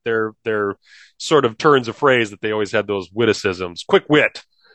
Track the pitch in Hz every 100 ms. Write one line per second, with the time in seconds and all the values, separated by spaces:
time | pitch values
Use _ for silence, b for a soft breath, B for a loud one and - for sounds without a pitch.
0 | - 113 110 110 113 107 101 95 b b
1 | b b - 156 151 110 156 135 113 -
2 | 143 123 110 101 107 107 101 110 101 101
3 | 90 101 117 101 101 90 90 87 - 196
4 | - 147 110 - - _ _